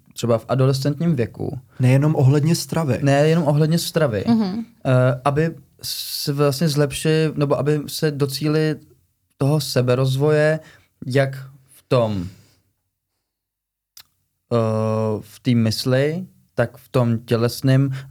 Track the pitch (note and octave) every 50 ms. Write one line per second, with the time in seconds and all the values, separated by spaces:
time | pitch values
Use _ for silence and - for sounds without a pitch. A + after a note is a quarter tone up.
0 | _ _ - - - A2+ A2+ A2+ - - - C3 C3 C3+ C#3 C3+ - D3 D3 -
1 | E3 F3 D#3+ B2 A2+ - - - - - - B2 - _ _ - B2+ B2 C3 C#3
2 | C#3+ D3+ - D3 C3 C3 C#3+ D3+ C#3 D#3+ E3+ - - - - E3 E3 C3+ - -
3 | D3 C#3 C#3 C#3+ D3+ D#3+ D#3+ F3 E3 C#3+ D3 D3 D#3 D3+ E3+ E3 - - - E3
4 | D#3 C3+ G#2+ G2 - A3+ A#3 A3 G#3+ F#3 F#3+ A#3 A3+ - _ _ - - B2+ B2+
5 | B2+ B2+ C3 C3 - C#3+ C#3 D3+ D#3+ E3+ E3 - - _ _ _ - - - -
6 | - - - - - D3 C#3 C#3+ D3 C#3+ C3+ - F3 D#3+ C3+ D3 D3 C3+ - -
7 | - D#3+ D#3 D#3+ D#3+ D3+ - D3 D3 C#3 C3+ - C#3+ D3 D3+ D3+ C#3+ - - -
8 | E3 D3+ C#3+ C3+ C#3+ C3+ C3+ - D3+ D#3 D3+ D#3 D#3 D#3 D3 - - _ _ _
9 | _ _ _ _ _ _ _ - C#3 C3+ D3+ D#3 - - - C3 B2 B2+ B2 B2+
10 | C3+ C3+ C3 C3+ C#3+ D3+ D3+ D3+ D3+ D#3 D#3 D#3 - - - _ _ _ _ _
11 | - C3 B2 C#3 C3+ C3+ - - - - - - _ _ _ - _ - C3+ B2
12 | A2+ G#2+ G#2 F#2+ E2+ F#2+ - - _ _ _ _ _ _ _ _ _ _ _ _
13 | _ _ _ _ _ _ _ _ _ _ _ _ _ _ _ _ _ _ _ -
14 | - _ _ _ _ _ _ _ _ - A#2+ A#2 A2+ A2 A2 A2 A2 A2 A2 A2
15 | A2 A2 G#2+ G#2 G#2+ - - - - B2+ A#2+ A#2 A2 A2 G#2+ - - C3 B2+ C3
16 | C#3+ D3+ D#3+ F#3 F#3 - _ _ _ _ - - A#2+ - - - - _ - C3
17 | A#2+ A#2 A2+ A2+ - - A#2+ A2+ A#2 A#2 - - - C3+ C3 C3+ C#3 C3+ C3+ -
18 | - -